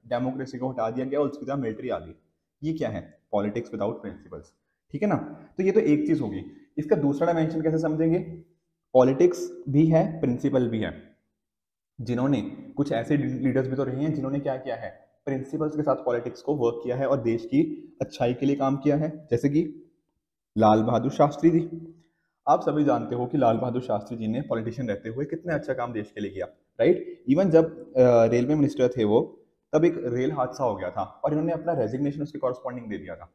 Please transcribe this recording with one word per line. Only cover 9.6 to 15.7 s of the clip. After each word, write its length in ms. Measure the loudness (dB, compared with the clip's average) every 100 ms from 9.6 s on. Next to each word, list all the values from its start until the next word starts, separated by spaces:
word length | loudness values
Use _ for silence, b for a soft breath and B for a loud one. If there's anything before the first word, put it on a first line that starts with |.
| 0
भी 180 | 4 6
है, 340 | 6 4 0
प्रिंसिपल 480 | -2 0 0 2 0
भी 100 | 0
है। 380 | -4 -6 -18 _ _ _ _ _ _ _ _ -12
जिन्होंने, 400 | -4 -2 0 0 -2 -10 -14 -6
कुछ 160 | -2
ऐसे 240 | -2 0 -2
लीडर्स 520 | 0 -2 0 0 -2
भी 80 | -2
तो 80 |
रहे 180 | -4 -2
हैं 120 | -2
जिन्होंने 260 | -2 -2 -4
क्या 160 | -4 -6
किया 200 | -6 -8
है, 320 | -8 -14 _ _
प्रिंसिपल्स 520 | -6 -6 -6 -4 -4